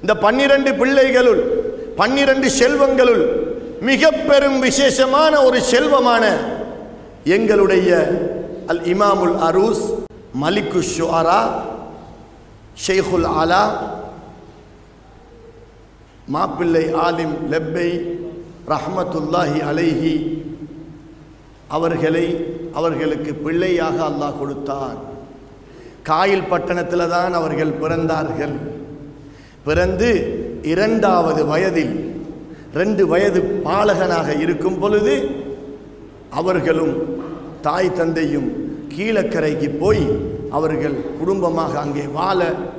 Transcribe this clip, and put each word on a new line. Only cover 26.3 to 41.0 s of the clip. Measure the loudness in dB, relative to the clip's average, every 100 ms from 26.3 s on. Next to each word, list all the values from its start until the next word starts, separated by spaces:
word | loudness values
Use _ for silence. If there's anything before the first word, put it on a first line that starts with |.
| 2 2
பட்டணத்தில் | -2 0 -4 -2 0 0
தான் | 0 0 0
அவர்கள் | -2 0 -2 -2
பிறந்தார்கள். | -2 0 0 -2 -2 -4 -4 -6 -8 -10 -14 -16 -18 -20 -20 -20 -20 -12 -2
பிறந்து | 0 2 2 2 2 0 -6 -8 -8 -4
இரண்டாவது | 0 2 2 4 4 2 0 2
வயதில், | 2 2 0 -2 -4 -6 -8 -12 -14 -16 -20 -10 -2
ரெண்டு | 0 2 2
வயது | 4 4 2 0 -2
பாலகனாக | 0 2 2 2 2 0 0 0
இருக்கும் | 0 0 -2 0
பொழுது | 2 2 2 0 -2 -6 -10 -12 -14 -18 -18 -20 -20 -20 -10 -4
அவர்களும் | 0 0 2 2 0 -2 -4 -6 -10 -12 -14 -6 -4
தாய் | 0 0 0
தந்தையும் | 0 0 0 -2 -2 -6 -8 -10 -12
கீழக்கரைக்கு | -6 -2 0 0 0 -2 -2 -4 0
போய் | 0 2 0 -2 -4 -8 -6 -2
அவர்கள் | -2 -2 -4 -4